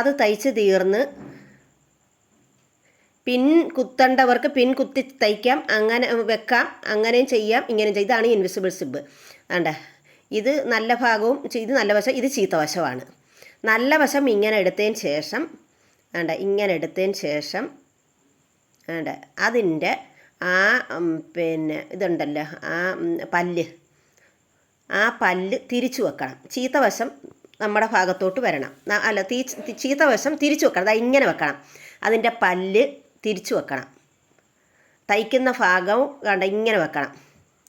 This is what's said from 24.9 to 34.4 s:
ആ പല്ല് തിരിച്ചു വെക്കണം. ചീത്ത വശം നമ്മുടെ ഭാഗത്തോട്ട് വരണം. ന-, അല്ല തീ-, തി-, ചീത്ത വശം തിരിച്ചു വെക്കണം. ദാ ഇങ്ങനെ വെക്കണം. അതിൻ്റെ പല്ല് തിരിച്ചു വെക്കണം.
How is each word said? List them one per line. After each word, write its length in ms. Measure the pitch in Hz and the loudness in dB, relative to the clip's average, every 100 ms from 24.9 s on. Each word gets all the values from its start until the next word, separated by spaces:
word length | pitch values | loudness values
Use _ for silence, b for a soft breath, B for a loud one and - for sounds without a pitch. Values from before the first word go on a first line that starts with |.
ആ 120 | 190 220 240 | -2 0 0
പല്ല് 360 | 202 185 190 254 - | 0 0 -2 -6 -4
തിരിച്ചു 320 | 240 247 254 196 | -2 -2 -2 -4
വെക്കണം. 300 | 139 131 135 - | -4 -10 -12 -12
ചീത്ത 220 | - 254 285 | -6 -2 2
വശം 260 | 233 190 247 - - - _ - | 2 0 -6 -10 -20 -20 _ -8
നമ്മുടെ 260 | 214 208 220 | -2 0 2
ഭാഗത്തോട്ട് 480 | 214 185 180 185 185 233 | 2 0 0 -2 -2 -2
വരണം. 280 | 151 127 - - | -2 -6 -10 -4
ന-, 100 | 208 220 | -2 0
അല്ല 140 | 208 190 | -2 -2
തീ-, 100 | 247 254 - 220 | -4 -6 -10 -12
തി-, 100 | 226 | -6
ചീത്ത 180 | 262 277 311 | -2 2 4
വശം 220 | 226 277 302 | 2 0 0
തിരിച്ചു 220 | 294 302 202 | 0 2 2
വെക്കണം. 180 | - 190 | 2 0
ദാ 60 | 220 | 2
ഇങ്ങനെ 240 | 240 269 233 | 4 4 4
വെക്കണം. 260 | 156 151 143 B B B B 202 | 2 -2 -4 B B B B 0
അതിൻ്റെ 240 | 226 226 233 | 2 0 0
പല്ല് 400 | 196 180 190 196 285 285 _ _ | 0 0 2 2 2 -2 _ _
തിരിച്ചു 280 | 220 190 - 208 | -6 -4 -2 -4
വെക്കണം. 300 | - 135 123 _ _ _ _ _ | -4 -8 -10 _ _ _ _ _